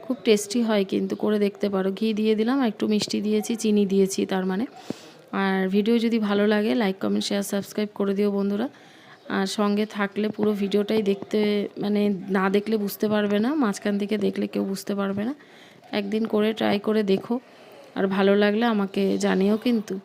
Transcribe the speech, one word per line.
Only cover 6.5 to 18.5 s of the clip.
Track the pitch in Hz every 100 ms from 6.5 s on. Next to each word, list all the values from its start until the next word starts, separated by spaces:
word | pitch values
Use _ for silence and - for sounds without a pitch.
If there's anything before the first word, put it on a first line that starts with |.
লাগে | 214 214 254
লাইক, | 202 190
কমেন্ট, | 214 202 208
শেয়ার, | 202 202
সাবস্ক্রাইব | 202 196 - 208 -
করে | 202 196
দিও | 208 202
বন্ধুরা। | 196 202 262 - - - - - - 196
আর | 196 -
সঙ্গে | 202 202 214 208
থাকলে | 202 202 208 -
পুরো | 208 208
ভিডিওটাই | 196 202 208 220 196
দেখতে, | 196 - 214 208 208 202 -
মানে | 202 208 208 196 196 190
না | 190 196
দেখলে | 202 220
বুঝতে | 202 - 214
পারবে | 208 208 202 226
না, | 311
মাঝখান | 233 196 208 202
থেকে | 196 214 196
দেখলে | 196 202
কেউ | 202 202
বুঝতে | 196 - 202
পারবে | 196 196 214
না। | 294 - - - - - 214
একদিন | 202 214 226
করে | 214 214 220
ট্রাই | 220 202 202
করে | 220 208
দেখো, | 190 - 240 - - - - - -
আর | 196 196
ভালো | 196 202
লাগলে | 208